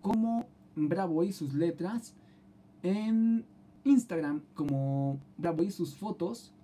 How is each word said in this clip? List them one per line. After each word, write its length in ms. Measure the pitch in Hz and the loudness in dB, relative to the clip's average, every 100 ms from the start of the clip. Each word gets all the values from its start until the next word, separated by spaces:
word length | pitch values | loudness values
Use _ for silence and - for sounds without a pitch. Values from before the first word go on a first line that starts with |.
como 460 | 190 220 226 233 - - - - | 0 0 2 0 -4 -14 -16 -4
Bravo 480 | 151 175 185 160 | 0 0 0 2
y 80 | 185 | 0
sus 220 | 190 147 | -2 -4
letras, 600 | 139 170 165 175 233 - - - - - - - - | 0 0 0 -4 -4 -8 -20 -20 -20 -20 -20 -20 -8
en 600 | 180 196 220 226 226 226 - - - - | -2 0 2 2 4 2 -2 -18 -20 -6
Instagram, 580 | - 277 - 170 147 151 - | 4 4 4 -2 -2 -2 -6
como 640 | - 147 139 135 139 139 139 - - | -6 -2 0 0 0 0 -2 -8 -6
Bravo 260 | 165 160 | -2 0
y 80 | 190 | 0
sus 240 | 196 160 - | -2 -6 -6
fotos 560 | 208 - 175 233 - - | -8 -4 -6 -6 -14 -20